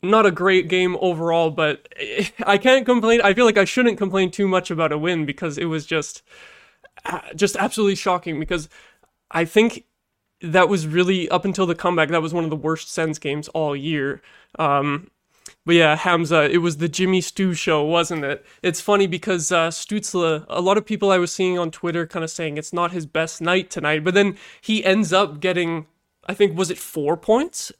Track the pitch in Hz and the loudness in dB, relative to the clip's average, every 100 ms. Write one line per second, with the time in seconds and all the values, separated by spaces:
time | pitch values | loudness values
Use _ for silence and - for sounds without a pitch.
0 | 180 220 214 160 185 185 175 180 180 180 | 4 4 4 4 2 4 2 0 0 0
1 | 185 165 165 165 165 151 156 147 - - | -2 0 0 2 0 0 -2 -2 -10 -12
2 | 127 110 190 - 220 202 254 262 233 247 | -8 -4 -6 -4 2 2 6 4 4 2
3 | 220 233 202 190 240 208 190 - 240 208 | 4 4 4 4 4 4 2 4 2 2
4 | 196 190 185 175 196 185 180 160 160 151 | -2 0 0 0 2 2 0 -2 0 0
5 | 160 175 151 143 170 143 170 160 147 160 | -2 -2 -4 -4 -6 -4 -4 -4 -4 -4
6 | 147 - _ - - - _ _ - - | -4 -12 _ -20 -20 -20 _ _ -20 -16
7 | - 175 - 165 196 - 196 - 202 190 | -10 -10 -10 -2 -2 0 -4 0 -2 0
8 | - 180 175 151 160 175 151 - - _ | -2 -2 -4 -8 -4 -6 -6 -20 -20 _
9 | _ _ _ 165 165 - 226 - _ _ | _ _ _ -4 0 2 2 0 _ _
10 | _ _ _ _ 170 175 175 196 156 160 | _ _ _ _ -2 2 4 2 0 0
11 | 180 190 170 180 196 190 185 170 185 175 | 2 2 0 -2 -2 -2 -2 0 0 0
12 | 151 165 156 170 165 151 147 160 - - | 0 0 -2 -4 -4 -4 -4 -6 -6 -6
13 | 160 156 151 147 151 165 156 143 143 151 | -4 -4 -6 -6 -6 -4 -4 -4 -4 -2
14 | 139 - _ - _ - 156 143 143 143 | -4 -6 _ -20 _ -4 0 0 0 -4
15 | - _ _ _ - _ - 170 160 156 | -8 _ _ _ -20 _ 2 4 6 4
16 | 190 170 165 165 156 175 170 147 165 147 | 2 0 2 2 4 2 0 -2 -6 -2
17 | 185 190 170 - 190 170 - 156 151 170 | 0 0 -2 -2 -2 0 0 0 2 0
18 | 165 165 139 139 _ _ 180 165 - 202 | 0 -4 -4 -6 _ _ -4 -4 0 2
19 | 196 170 - 180 151 180 165 165 - 208 | 2 -2 -4 -4 0 0 0 -4 -6 -6
20 | 202 185 165 151 - - 180 208 208 214 | -4 -2 0 -2 -4 -2 2 0 0 -2
21 | 196 185 175 - 185 180 170 - 175 170 | 2 2 0 -2 -2 0 -4 -6 -6 -4
22 | 160 185 160 - 160 147 147 175 175 180 | -6 -6 -8 -8 -8 -8 -8 -4 -2 -4
23 | 151 160 160 - 165 185 185 - 151 151 | -4 -4 -4 -4 0 0 -2 -6 -2 -2
24 | 156 190 202 190 - - - 220 185 196 | 2 2 2 0 -16 -18 -2 0 2 2
25 | 185 185 196 147 185 180 170 165 156 _ | 2 2 0 -2 -2 -2 -2 -4 -8 _
26 | _ _ - 196 202 160 180 180 - - | _ _ -12 0 2 2 -4 -4 -8 -6
27 | 147 165 - 226 330 - - | -2 -2 2 0 0 -6 -14